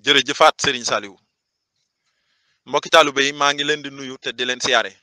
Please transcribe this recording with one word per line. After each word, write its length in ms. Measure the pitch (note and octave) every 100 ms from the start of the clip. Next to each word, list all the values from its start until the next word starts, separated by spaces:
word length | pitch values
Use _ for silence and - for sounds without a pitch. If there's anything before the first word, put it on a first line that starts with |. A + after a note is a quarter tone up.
Jërëjëfaat 580 | B2+ C#3+ B2+ C#3+ D#3 -
Serigne 240 | C#3+ B2+ A2+
Saliou. 320 | A2 G2+ F#2 _ _ _ _ _ _ _ _ _ _ _ _ _ _ B2
Mbokki 240 | C#3+ -
taalibe 300 | E3 D3 C3+
yi, 100 | C#3
maa 200 | D3 C#3+
ngi 100 | C#3+
leen 180 | D3 D3+
di 80 | C#3
nuyu 280 | C#3 C3 C3
te 160 | C3+
di 120 | A#2 B2
leen 140 | B2
siyaare. 320 | C#3 A#2+ G2+ F#2+